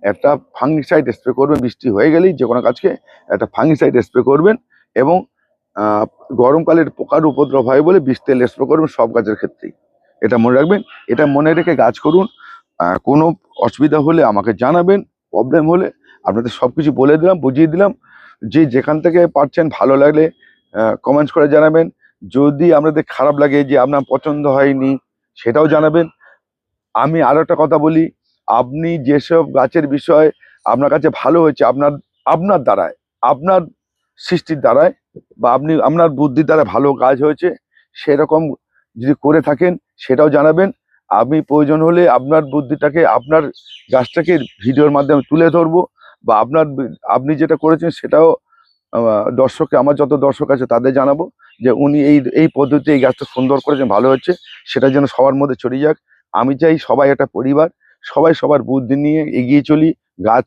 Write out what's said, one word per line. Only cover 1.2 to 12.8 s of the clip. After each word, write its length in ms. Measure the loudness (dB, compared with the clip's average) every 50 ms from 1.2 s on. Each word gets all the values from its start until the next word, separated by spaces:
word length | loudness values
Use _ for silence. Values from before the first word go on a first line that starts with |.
| -6 -4
করবেন, 280 | -2 0 0 0 0 0
বৃষ্টি 300 | -2 -4 -6 _ -4 -2
হয়ে 200 | 0 2 2 2
গেলেই 220 | 4 2 2 2
যে 120 | 0 -2 -2
কোনো 180 | -2 -2 -2
গাছকে 260 | -2 -2 -2 -2 -4 -4 -4 -6 _ _ -20 _ _ -6
একটা 180 | -4 -4 -4
ফাঙ্গিসাইড 500 | -4 -4 -2 0 0 0 0 0 0 0
স্প্রে 260 | 0 -2 -2 -2 -2
করবেন। 340 | 0 2 2 2 2 2 0 -2 _ _ _ _ _ _ -4
এবং, 300 | -2 0 0 0 -2 -4 -8 _ _ _ _ _ _ _ _ -8
আহ, 600 | -6 -4 -2 -2 -2 -4 -6 _ _ -16 -6 -2
গরমকালের 560 | 0 2 2 2 2 2 2 2 2 0 -2
পোকার 360 | -6 -10 -6 -2 0 0 0
উপদ্রব 400 | 0 0 0 -2 0 0 -2 0
হয় 160 | 2 2 2
বলে 180 | 2 4 2 2
বিষ 200 | 0 -2 -4 -4 _
তেল 200 | -2 0 0 0
স্প্রে 200 | -2 -4 -4 -4
করবেন 200 | -2 0 0 -2
সব 280 | -2 -2 -2 -2 -2 -2
গাছের 220 | -2 -2 -4 -4
ক্ষেত্রেই, 360 | -6 -8 -10 -10 _ -18 -18 -18 _ _ _ _ _ _ _ _ -6
এটা 140 | -4 -2 0
মনে 200 | 0 2 2 2
রাখবেন। 260 | 2 2 0 0 -2 -4 -8 -20 -14 -8 -4
এটা 180 | -2 0 0
মনে 280 | 0 0 0 0 0 0
রেখে 220 | 0 0 0 0
গাছ 220 | 0 0 0 0 -2
করুন। 280 | -2 0 2 2 0 -2 _ _ -20 -20 -20 -20 _ _ _
আহ, 200 | -6